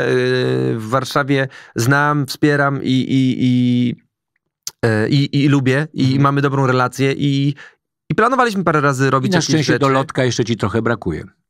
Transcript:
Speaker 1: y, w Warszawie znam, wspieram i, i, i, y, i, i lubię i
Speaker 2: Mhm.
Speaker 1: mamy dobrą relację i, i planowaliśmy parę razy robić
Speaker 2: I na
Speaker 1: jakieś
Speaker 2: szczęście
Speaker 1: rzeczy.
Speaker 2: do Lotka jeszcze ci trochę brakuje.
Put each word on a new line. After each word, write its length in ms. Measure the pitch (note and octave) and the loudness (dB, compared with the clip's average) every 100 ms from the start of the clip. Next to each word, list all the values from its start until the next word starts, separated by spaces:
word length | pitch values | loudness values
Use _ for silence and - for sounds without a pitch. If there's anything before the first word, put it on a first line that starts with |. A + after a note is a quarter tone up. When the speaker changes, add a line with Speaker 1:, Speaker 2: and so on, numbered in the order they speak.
| C3 | 0
Speaker 1:
y, 0 | B2+ B2+ B2+ B2+ C3 B2+ A#2 | 0 0 0 0 0 -2 -4
w 100 | A2 | -2
Warszawie 600 | C3+ C3 D3 C3+ C#3 C3 - - - | -4 -2 -2 0 0 -2 -8 -10 -4
znam, 500 | A#2 C#3+ D3 D3 B2+ | 0 2 2 0 -4
wspieram 560 | - D3+ C#3+ C#3 C#3 | 0 0 2 0 -2
i, 60 | - | -2
i, 480 | C3 - C3 C3 - | -2 0 0 0 0
i, 540 | B2+ B2 B2 B2 A#2+ - _ _ _ _ _ _ - - A#2 | 0 2 2 0 -2 -4 _ _ _ _ _ _ -20 -4 0
y, 220 | G#2+ A2 | 0 2
i, 360 | C#3+ C#3+ C#3+ | 0 0 0
i 40 | C#3+ | 2
lubię 400 | C#3 C3 C3+ D#3 | 2 2 0 -2
i 100 | - | -2
Speaker 2:
Mhm. 180 | C3 C3+ | 0 2
Speaker 1:
mamy 180 | C#3+ C#3 | 0 2
dobrą 260 | C#3+ C3+ C3 | 0 0 0
relację 460 | B2+ B2 - C3+ | 0 0 -2 -2
i, 420 | - C#3+ C#3 C#3+ C#3 - _ _ _ - | -2 -2 0 -2 -4 -12 _ _ _ -6
i 40 | |
planowaliśmy 500 | D#3+ A#3 C4 A#3+ G3 | -2 0 2 0 0
parę 160 | F3 D3+ | 0 2
razy 300 | C#3 C3 C3+ | 2 2 2
robić 180 | C3+ C3 | 2 2
Speaker 2:
I 40 | |
na 40 | F3 | 0
Speaker 1:
jakieś 120 | C#3+ | 2
Speaker 2:
szczęście 240 | D#3 C3+ | 0 2
Speaker 1:
rzeczy. 60 | B2 | 2
Speaker 2:
do 80 | C#3 | 2
Lotka 360 | C3+ C#3 - | 0 -2 -2
jeszcze 200 | B2+ B2+ | 0 0
ci 120 | A#2 A2+ | -2 -2
trochę 260 | G#2+ A2 | -2 -2
brakuje. 420 | A2+ A2+ F#2 D#2 - _ | -2 -2 -4 -6 -8 _